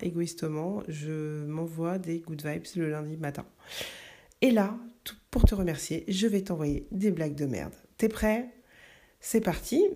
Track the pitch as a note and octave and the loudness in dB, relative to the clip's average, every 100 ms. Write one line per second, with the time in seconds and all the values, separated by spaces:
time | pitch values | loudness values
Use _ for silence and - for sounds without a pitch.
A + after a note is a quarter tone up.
0 | F3+ E3+ E3+ - D#3+ D3+ F3 G#3 - D3+ | -4 -2 -2 -2 -4 -2 -2 -4 -6 -6
1 | D3+ D#3 D3+ D3+ D3 D#3 E3 E3 E3 F#3+ | -6 -4 -4 -4 -4 -4 -4 -2 -2 -2
2 | E3+ E3 E3 D3+ D3+ D#3+ - F3 D#3+ D3+ | -2 -4 -6 -8 -6 -6 -6 -2 -2 -2
3 | D3+ D#3 D3 C#3+ - _ - - - - | -4 -6 -6 -6 -10 _ -14 -10 -10 -12
4 | - - - - C4 A3 G3+ A#3+ - - | -18 -20 -20 2 4 6 4 0 -12 -18
5 | - - _ B3 - G3+ F3 D3 - E3 | -18 -18 _ 6 6 6 0 -2 -4 -4
6 | - F#3+ A3 G3+ G3 E3 D3 C#3+ - F#3+ | -2 2 2 2 0 -2 0 -2 -4 0
7 | G#3 E3 D#3 C#3+ C#3+ G2 C#2+ - _ - | 2 2 0 -2 -2 -2 -6 -10 _ 0
8 | A3 - G#3+ A3 B3 - _ - - - | 0 2 2 2 -2 -12 _ -20 -20 -20
9 | _ _ - A3 G3+ D#3+ - C4+ G4+ | _ _ 0 2 2 0 2 4 4